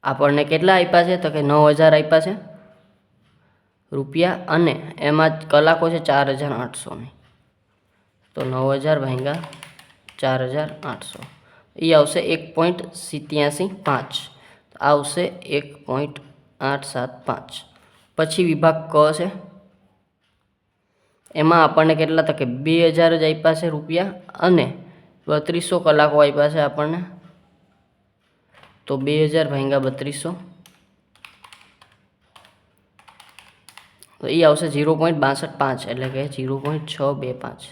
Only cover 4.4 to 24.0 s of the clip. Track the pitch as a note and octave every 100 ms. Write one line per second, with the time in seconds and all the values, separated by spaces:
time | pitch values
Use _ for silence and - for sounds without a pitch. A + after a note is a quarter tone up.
4.4 | - D#3+ E3 - - - D3 D#3 D#3+ D#3+
5.4 | - D3 D#3 E3 E3 E3 D#3 C#3 C#3 C3+
6.4 | C#3+ A2+ B2 - - - B2+ _ _ _
7.4 | _ _ _ _ _ _ _ _ _ -
8.4 | C3 B2+ C3+ C#3 D3 D#3 C3+ B2+ C#3 E3
9.4 | E3 - - - _ _ - - C3+ C3
10.4 | B2+ C#3+ D3+ - D3 A2+ - - - _
11.4 | _ _ _ - D#3+ D#3 C#3+ F3+ - D#3+
12.4 | - - E3+ F3+ - - - D3+ D3+ D3+
13.4 | D3 D3 F#3+ F#3+ - C3+ - - - _
14.4 | - _ _ - C#3 D3 C#3+ F3 F3+ -
15.4 | - C#3+ C#3+ - - B2+ D3 D3 - _
16.4 | _ _ C3+ C#3 - B2+ B2 - - -
17.4 | - - - _ _ _ _ - D#3+ F#3+
18.4 | F3 D#3 D#3+ D#3+ - D3+ D3+ D#3 F#3 -
19.4 | - - _ _ _ _ _ _ _ _
20.4 | _ _ _ _ _ _ _ _ _ D3+
21.4 | D#3 E3+ D#3 - D#3+ D#3 D#3 D#3+ D#3 D3
22.4 | B2+ B2 D3+ E3 E3 D#3+ E3 E3 D#3 D#3
23.4 | E3 D#3+ E3+ D3+ D#3 E3